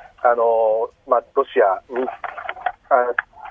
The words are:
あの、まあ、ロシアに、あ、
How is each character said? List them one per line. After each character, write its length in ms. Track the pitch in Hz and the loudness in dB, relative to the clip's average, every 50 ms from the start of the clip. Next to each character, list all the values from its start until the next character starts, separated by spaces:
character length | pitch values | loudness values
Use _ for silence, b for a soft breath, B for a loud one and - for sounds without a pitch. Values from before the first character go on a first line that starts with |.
| B B B _ - | B B B _ 0
あ 120 | 123 120 | 2 2
の、 560 | 120 113 117 113 113 113 110 107 110 117 - _ _ _ | 4 2 2 2 2 2 2 2 0 -2 -4 _ _ _
ま 120 | 131 123 120 | 0 0 0
あ、 60 | - _ - | 0 _ -2
ロ 100 | 143 135 | -2 -2
シ 160 | - - 127 | 0 2 2
ア 220 | 110 98 92 - _ - | 2 2 2 -2 _ -8
に、 160 | 123 120 131 120 - - - - - - - - - - - - - _ _ - | -6 -6 -4 -6 -6 -10 -14 -14 -14 -14 -12 -12 -12 -8 -8 -8 -8 _ _ 0
あ、 260 | 143 127 123 123 120 - - _ _ - - - | 2 2 2 0 -2 -6 -8 _ _ -18 -16 -4